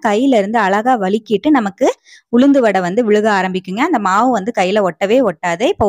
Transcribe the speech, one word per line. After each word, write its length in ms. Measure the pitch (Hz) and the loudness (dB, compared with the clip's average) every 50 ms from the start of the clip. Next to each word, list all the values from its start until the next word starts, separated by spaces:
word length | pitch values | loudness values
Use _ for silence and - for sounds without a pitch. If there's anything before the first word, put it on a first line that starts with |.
| - | -2
கையில 320 | 226 202 214 262 277 262 220 190 | -2 0 0 2 2 2 2 0
இருந்து 160 | 202 220 240 208 | 0 -2 0 0
அழகா 280 | 185 190 208 220 254 262 226 190 | 0 0 0 0 0 0 0 0
வலிக்கிட்டு 480 | 185 202 226 - - 214 196 - 302 311 262 | -2 -2 -4 -4 -4 -4 -2 0 0 0 2
நமக்கு 300 | 214 202 - _ 262 339 523 - _ - - - _ _ - | 0 -2 -4 _ -2 -2 -2 -2 _ -20 -20 -20 _ _ 0
உளுந்து 260 | 240 262 285 277 277 240 | 2 4 4 4 4 2
வடை 180 | 220 196 190 185 | 2 0 0 -2
வந்து 180 | 175 180 220 254 208 | -2 -2 -2 0 2
விழுக 200 | 208 214 208 220 208 190 | 0 2 2 0 0 0
ஆரம்பிக்குங்க. 420 | 185 190 180 185 180 185 185 214 277 349 | -2 -2 -4 -6 -8 -8 -6 -4 -2 -2
அந்த 120 | 330 233 208 190 | -2 -2 0 0
மாவு 220 | 185 202 233 262 247 208 | 0 2 2 2 0 -2
வந்து 140 | 185 220 - - | -4 -4 -4 -2
கையில 240 | 190 180 202 214 202 180 | -2 0 0 0 0 -2
ஒட்டவே 300 | 160 - 202 190 220 269 262 202 | -2 -4 -2 0 2 2 2 0
ஒட்டாது. 360 | 165 - - 175 170 170 220 311 403 | -2 -4 -4 -6 -4 -2 -2 -2 -2
இப்போ 140 | - 233 | 0 0